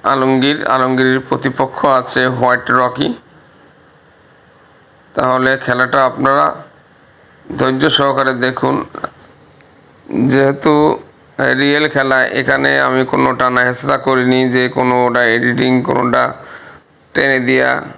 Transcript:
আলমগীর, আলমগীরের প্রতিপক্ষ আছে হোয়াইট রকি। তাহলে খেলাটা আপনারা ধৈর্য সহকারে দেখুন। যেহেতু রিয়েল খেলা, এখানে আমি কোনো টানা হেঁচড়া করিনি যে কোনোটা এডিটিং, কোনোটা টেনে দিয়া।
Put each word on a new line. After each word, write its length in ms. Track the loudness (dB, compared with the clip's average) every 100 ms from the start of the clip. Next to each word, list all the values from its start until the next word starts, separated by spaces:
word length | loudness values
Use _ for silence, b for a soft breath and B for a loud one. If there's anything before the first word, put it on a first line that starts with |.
আলমগীর, 600 | 0 0 2 2 2 0 0
আলমগীরের 540 | 0 0 0 0 0
প্রতিপক্ষ 640 | -2 -4 -4 -4 -4 0 0
আছে 420 | 0 0 -2 0
হোয়াইট 440 | 0 0 0 0
রকি। 420 | 0 0 -2 -4 -6 -14 -20 -20 _ -20 _ _ _ _ _ _ _ _ _ _ _ _ _ _
তাহলে 440 | -4 -2 0 0 0 -2
খেলাটা 400 | -2 0 2 0
আপনারা 500 | 0 0 2 0 -2 -18 -20 _ _ _ _ _ _ -14 -2
ধৈর্য 320 | -2 0 0
সহকারে 440 | 2 0 0 -2
দেখুন। 520 | 0 -4 -2 -2 -2 -6 -12 -12 -14 -20 -20 -20 -20 -20 -20 _ _ -8 -2 2
যেহেতু 720 | 2 2 2 2 4 2 0 -8 _ _ -4
রিয়েল 500 | -2 2 2 2 0
খেলা, 360 | 0 0 0 0
এখানে 540 | -2 -2 0 2 2
আমি 260 | 2 0 0
কোনো 280 | 0 0
টানা 280 | 0 0 2
হেঁচড়া 360 | 0 -2 -4 -2
করিনি 540 | 0 0 2 2 2
যে 180 | 0 0
কোনোটা 560 | 0 0 2 2 2 2
এডিটিং, 560 | 2 0 0 2 0
কোনোটা 520 | 0 0 0 0 0 -6 B B B B _ _ _
টেনে 260 | -2 0 0
দিয়া। 420 | 0 2 0 -2 -6